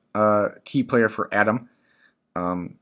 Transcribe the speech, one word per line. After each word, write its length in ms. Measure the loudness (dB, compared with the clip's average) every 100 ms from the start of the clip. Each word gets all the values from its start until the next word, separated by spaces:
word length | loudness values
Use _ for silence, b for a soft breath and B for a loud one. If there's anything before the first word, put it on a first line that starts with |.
| _ 0
uh, 400 | 2 2 0 -6 -6
key 160 | -4
player 280 | 0 2 2
for 220 | 0 -4
Adam. 360 | 0 0 0 b b b b b b _
Um, 420 | -6 -4 -4 -8 -12